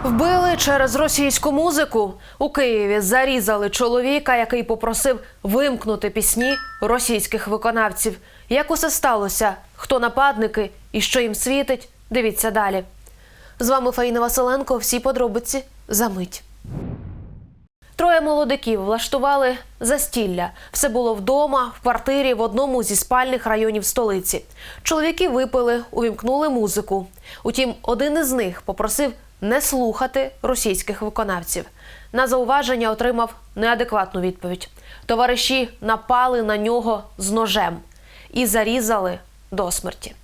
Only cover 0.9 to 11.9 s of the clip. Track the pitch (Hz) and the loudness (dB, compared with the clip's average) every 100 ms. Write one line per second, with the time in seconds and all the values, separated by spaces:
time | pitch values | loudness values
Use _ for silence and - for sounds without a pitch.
0.9 | 240 311 - 285 - 294 285 339 302 294 | 2 2 2 2 2 2 2 2 2 2
1.9 | 226 202 185 - - 285 294 262 220 202 | 2 0 -4 -18 -4 -2 0 2 2 2
2.9 | 208 190 254 262 262 202 214 202 - 240 | 2 2 2 4 2 2 0 0 0 2
3.9 | 247 247 285 285 247 233 247 - 226 220 | 2 2 0 2 2 2 -2 -2 -2 -2
4.9 | 220 277 233 - - 196 226 285 247 220 | 0 0 0 -4 -8 -2 2 2 0 -2
5.9 | 208 202 208 208 - 247 277 - - 214 | -2 -2 0 0 0 0 -2 -6 -6 0
6.9 | 240 240 220 185 220 202 214 233 226 214 | 0 2 -2 -2 -4 -4 -2 0 2 0
7.9 | 185 220 190 - - - 254 294 320 320 | 0 -4 -4 -16 -20 -2 0 2 0 0
8.9 | - 277 226 202 - 214 185 - - - | 0 2 2 0 0 -2 -2 -16 -18 -2
9.9 | 262 240 233 277 214 220 214 196 - - | 0 2 2 2 2 0 0 -4 -8 -8
10.9 | 214 208 254 233 208 254 277 277 247 - | -4 0 0 0 -2 0 0 0 -2 -4